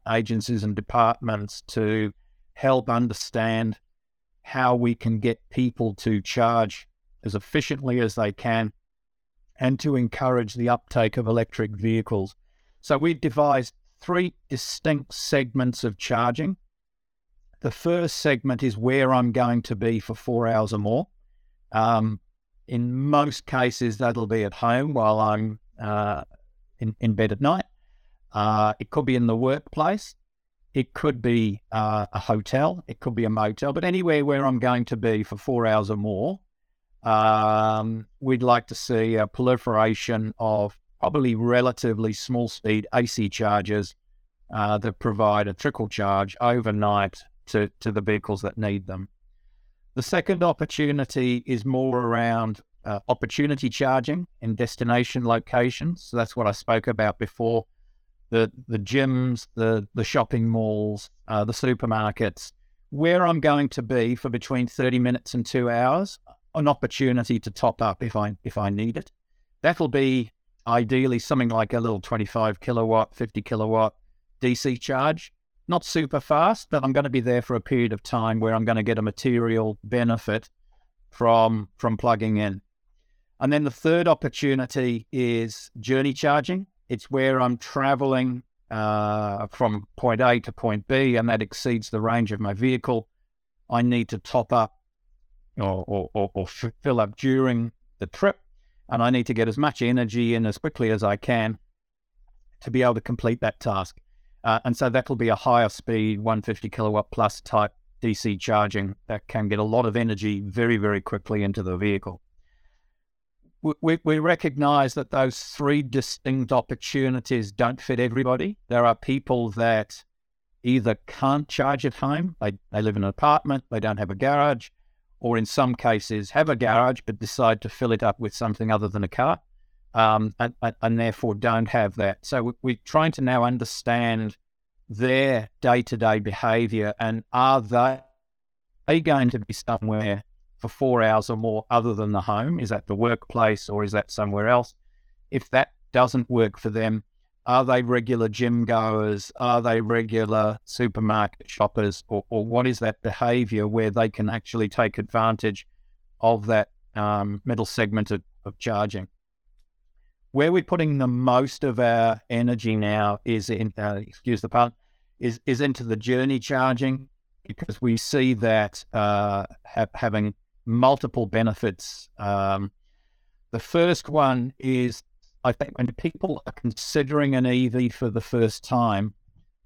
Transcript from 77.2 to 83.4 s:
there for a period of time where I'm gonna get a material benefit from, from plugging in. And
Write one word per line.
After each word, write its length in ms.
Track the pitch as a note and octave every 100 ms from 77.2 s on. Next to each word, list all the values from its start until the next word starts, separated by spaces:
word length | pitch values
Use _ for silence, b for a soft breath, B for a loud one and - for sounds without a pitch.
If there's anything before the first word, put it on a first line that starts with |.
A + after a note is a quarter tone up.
there 200 | A#2+ B2
for 140 | - A#2+
a 60 |
period 320 | - C3 A#2+
of 100 | G#2
time 360 | - A#2+ A2+ A2
where 140 | A2
I'm 100 | A2+
gonna 200 | A2+ A2+
get 160 | G#2+ A2
a 20 |
material 800 | G#2+ - C3+ A#2+ A#2 A2+ A2 G#2
benefit 680 | G#2 B2 A#2 A2 - A2 - _ _ _ _ _ _
from, 580 | - A#2 A#2 A2+ A2 G2+ _
from 200 | A#2+ A2
plugging 400 | A#2+ A2 A2 G#2+
in. 240 | G#2 F#2+ _ _ _ _ _ _ _
And 120 | _